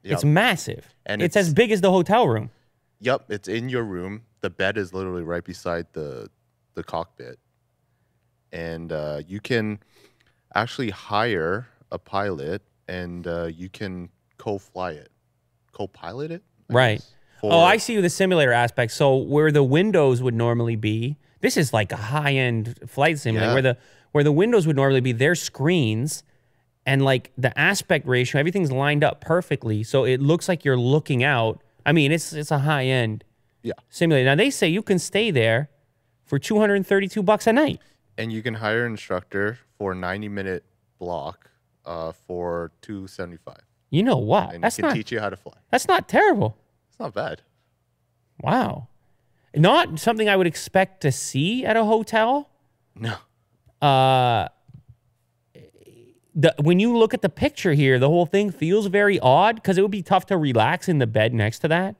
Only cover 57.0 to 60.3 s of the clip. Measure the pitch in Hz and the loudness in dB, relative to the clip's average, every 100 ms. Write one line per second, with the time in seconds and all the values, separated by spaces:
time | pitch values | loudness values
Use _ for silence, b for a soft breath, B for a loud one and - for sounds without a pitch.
57 | 220 247 185 - 285 - 185 147 135 127 | 2 2 -4 -2 -2 0 0 4 4 4
58 | 135 175 170 196 208 - 165 202 202 202 | 4 2 2 0 -2 -2 0 0 0 2
59 | 202 196 127 139 208 226 - 185 208 202 | 2 2 4 4 4 0 0 2 0 -2
60 | 165 190 185 | 0 0 2